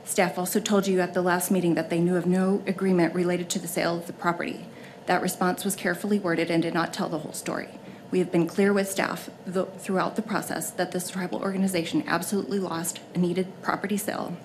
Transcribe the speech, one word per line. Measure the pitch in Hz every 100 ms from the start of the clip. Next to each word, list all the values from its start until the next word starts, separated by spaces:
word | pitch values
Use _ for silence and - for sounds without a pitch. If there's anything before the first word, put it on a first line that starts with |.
Staff | - - 180 180
also | 180 220
told | 214 202 190
you | 185
at | 175 180
the |
last | 180 180 180
meeting | 190 175
that | 156 160
they | 170
knew | 175 180
of | 165
no | 185 185 202 196
agreement | 185 190 185 165 180
related | 180 180 175
to | 196
the | 175
sale | - 170 170
of | 170
the |
property. | - 175 170 - - - - - - -
That | 180
response | 190 - 180 180 202
was | 190
carefully | 185 175 202 208
worded | 190 165 165
and | 170
did | 165 165
not | 165
tell | - 180
the | 156
whole | 151
story. | - - - - - - - -
We | 185
have | 180
been | 170 165
clear | - 196
with | 202 196
staff | - - - - - -
th-, | 185 - 185
throughout | - 185 175 -
the |
process | 214 190 156 - -
that | - 180
this | 180 180
tribal | 185 180 -
organization | 196 190 190 180 165 156 151
absolutely | 165 175 196 - 196
lost | 185 165 170 - - 175
a |
needed | 180 175 185 -
property | - - 196 208
sale | - - - 175